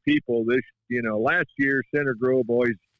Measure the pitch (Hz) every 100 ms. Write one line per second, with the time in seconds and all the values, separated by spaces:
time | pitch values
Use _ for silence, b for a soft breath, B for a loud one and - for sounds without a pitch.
0 | - 147 - 117 113 127 - _ - 123
1 | 113 107 127 175 160 - 139 139 - 147
2 | 139 113 127 131 117 120 120 110 _